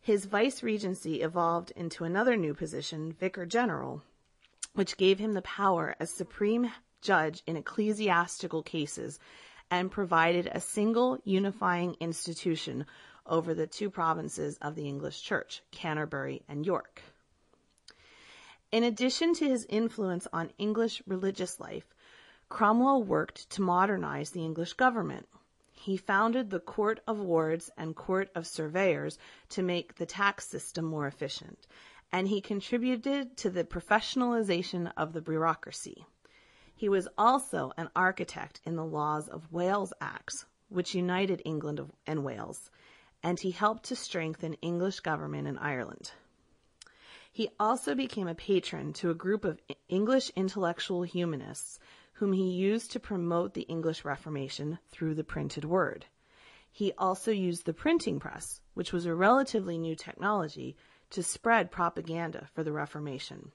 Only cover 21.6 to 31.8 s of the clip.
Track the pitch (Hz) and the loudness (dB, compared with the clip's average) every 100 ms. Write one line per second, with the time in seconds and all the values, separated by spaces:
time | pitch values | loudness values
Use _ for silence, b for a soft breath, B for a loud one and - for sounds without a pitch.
21.6 | - - - _ B B B B B - | -10 -10 -12 _ B B B B B 2
22.6 | 208 226 254 277 202 151 156 - - - | 6 8 8 6 4 2 0 -6 -14 0
23.6 | 190 180 196 196 156 143 147 180 160 160 | 4 6 6 4 -2 -4 -6 -4 -4 -2
24.6 | 170 - 254 233 165 131 - - _ _ | -4 4 4 4 -2 -6 -12 -20 _ _
25.6 | _ - - 190 - 196 220 240 220 185 | _ -16 -4 -4 2 4 4 2 0 -4
26.6 | - - 208 220 - 214 196 165 156 165 | -4 0 2 2 -2 -4 2 4 4 0
27.6 | - - 160 160 - 190 196 - 160 - | -4 -10 -8 -8 -2 0 0 -6 -8 -6
28.6 | 156 170 196 147 151 - B B B - | -4 2 4 2 0 -8 B B B -2
29.6 | 185 175 170 - 170 - 202 202 - 185 | 0 0 -4 -8 -8 0 0 0 -8 -10
30.6 | - - 160 156 143 143 143 - - - | -10 -4 -2 -2 -4 -4 -8 -8 -12 -20
31.6 | - B | -20 B